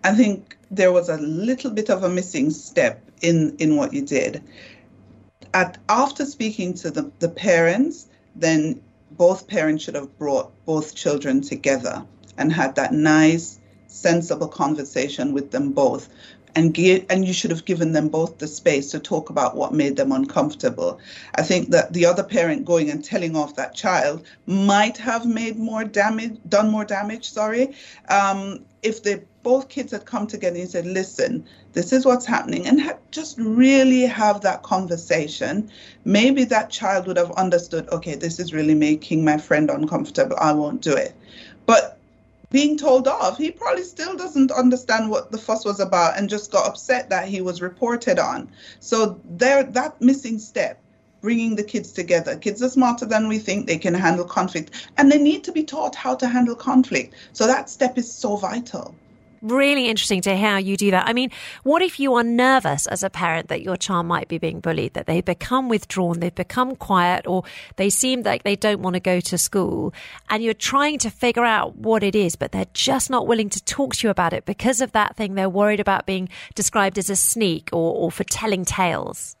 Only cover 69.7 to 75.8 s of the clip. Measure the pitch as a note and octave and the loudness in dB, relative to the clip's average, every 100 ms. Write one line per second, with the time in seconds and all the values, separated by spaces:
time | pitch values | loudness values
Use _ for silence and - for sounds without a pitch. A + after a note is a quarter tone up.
69.7 | E3+ - - - - - G#3+ A3+ G#3+ - | -2 -4 -8 -20 -20 -4 -2 -2 -2 0
70.7 | C#4 D4 D4 A3+ - B3 A#3 A#3+ G#3+ - | 0 0 -2 -6 -2 0 2 2 2 -2
71.7 | - G#3+ A3 G3+ G#3 F#3 - - F#3+ F#3 | -6 0 2 2 2 0 -2 -6 -4 -6
72.7 | - - C4+ - B3+ G3+ A#3 G#3 - - | -2 0 0 0 0 2 0 0 -4 -6
73.7 | - C#4 - A3 F#3 E3+ F3 - G#3 A#3+ | -4 -4 0 0 2 0 -2 -6 -2 0
74.7 | C4 C4 A3 G#3 - G#3 F#3+ F#3+ F#3 G#3 | 0 0 0 0 -2 -4 -2 0 2 2
75.7 | G#3 | 2